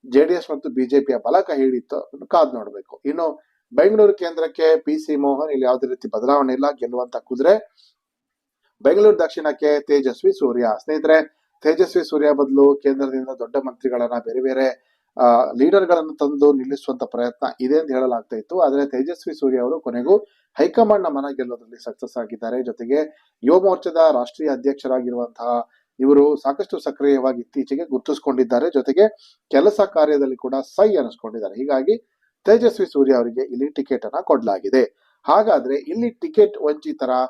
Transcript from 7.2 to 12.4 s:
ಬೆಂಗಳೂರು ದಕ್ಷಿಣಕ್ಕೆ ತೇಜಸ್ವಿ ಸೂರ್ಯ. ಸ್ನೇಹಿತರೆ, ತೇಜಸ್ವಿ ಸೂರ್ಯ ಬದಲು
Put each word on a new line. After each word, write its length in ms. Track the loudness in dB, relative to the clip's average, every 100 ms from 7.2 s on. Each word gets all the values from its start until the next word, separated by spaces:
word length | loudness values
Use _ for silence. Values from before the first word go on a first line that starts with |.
| _ -2 2 2 0 _ _ _ _ _ _ _ _ _ _ _
ಬೆಂಗಳೂರು 380 | 2 6 6 4
ದಕ್ಷಿಣಕ್ಕೆ 600 | 0 -2 -6 -2 0 0
ತೇಜಸ್ವಿ 520 | 2 0 0 0 0
ಸೂರ್ಯ. 360 | 0 -2 0 -2 -2
ಸ್ನೇಹಿತರೆ, 400 | -4 -4 4 2 2 _ _ _
ತೇಜಸ್ವಿ 460 | -2 2 2 0 -2
ಸೂರ್ಯ 220 | 0 0
ಬದಲು 440 | 2